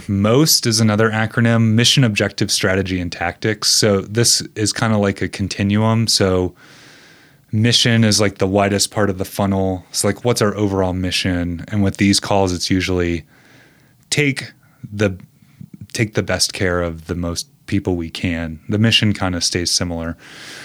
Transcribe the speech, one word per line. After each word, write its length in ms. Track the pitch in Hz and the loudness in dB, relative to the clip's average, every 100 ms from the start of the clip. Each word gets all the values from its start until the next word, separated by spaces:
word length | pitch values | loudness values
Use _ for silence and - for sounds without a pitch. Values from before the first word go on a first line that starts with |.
| - | 0
most 580 | 98 104 127 160 - 123 | 2 4 4 4 2 0
is 140 | 110 | 2
another 280 | 110 104 113 | 2 4 2
acronym, 640 | 110 110 - 117 117 113 | 2 -2 2 2 4 4
Mission, 320 | 110 120 147 | 4 4 4
Objective, 480 | 120 101 101 - 104 | 2 2 -2 -2 -2
Strategy, 480 | - 101 95 90 92 | 0 0 0 0 -2
and 100 | 87 | -4
Tactics. 600 | - 87 - 113 104 - | -4 -6 -4 -4 -2 0
So 320 | - 110 98 | 2 2 2
this 400 | 92 107 117 - - - | 0 0 0 0 -4 -4
is 180 | 104 | -4
kinda 240 | - 113 107 | 0 0 2
like 240 | 101 98 | 2 0
a 80 | 92 | -4
continuum. 800 | - 95 - 98 104 110 113 113 | -4 -6 -2 0 2 2 2 0
So 460 | - 98 92 90 - - - - - - - _ _ - | 2 2 2 0 -6 -20 -20 -20 -20 -20 -20 _ _ -4
mission 500 | 107 113 - 123 113 | 0 2 4 4 4
is, 160 | 113 101 | 4 4
like, 200 | 101 - | 0 0
the 80 | 95 | 2
widest 440 | 101 101 98 - | 4 2 2 -2
part 180 | 113 101 | 0 0
of 80 | 92 | 0
the 80 | 98 | -6
funnel. 600 | - 98 98 95 92 - | -2 0 0 0 -4 -8
It's 140 | - | -4
like, 220 | 104 98 120 | -2 0 0
what's 160 | 117 | 2
our 120 | 107 101 | 0 0
overall 380 | 104 95 92 | 0 2 0
mission? 680 | 92 90 - 98 87 87 82 - | 0 -2 -2 -2 -2 -4 -6 -4
And 120 | 107 | 0
with 140 | 98 - | 0 2
these 240 | 101 98 | 2 2
calls, 320 | - 101 95 | 2 2 2
it's 180 | 90 - | -2 -2
usually 540 | 95 90 92 87 85 - _ _ - - _ _ _ - | -2 0 -2 0 -4 -8 _ _ -20 -20 _ _ _ -6
take 420 | - 143 127 - - _ - - | 0 0 -2 -8 -20 _ -20 -10
the, 260 | 104 101 92 - _ _ - - - - | -2 -2 -2 -16 _ _ -20 -20 -20 -10
take 200 | - 110 | -4 -2
the 80 | - | -2
best 280 | 92 92 - | -2 -2 -4
care 300 | - 92 87 | -2 -2 0
of 260 | 87 82 80 | -2 -6 -8
the 80 | 87 | -6
most 320 | 87 85 - _ - | -4 -6 -10 _ -6
people 280 | 98 98 87 | -4 -2 -4
we 140 | 80 | -6
can. 500 | - 87 82 82 80 - | -6 -6 -4 -6 -10 -4
The 100 | 107 | 0
mission 360 | 113 107 107 | 2 2 0
kinda 260 | 98 95 90 | 0 -2 -2
stays 320 | - 92 85 | -4 -4 -2
similar. 460 | - 90 82 82 82 - - - - | -4 -4 -6 -8 -10 -14 -20 -18 -18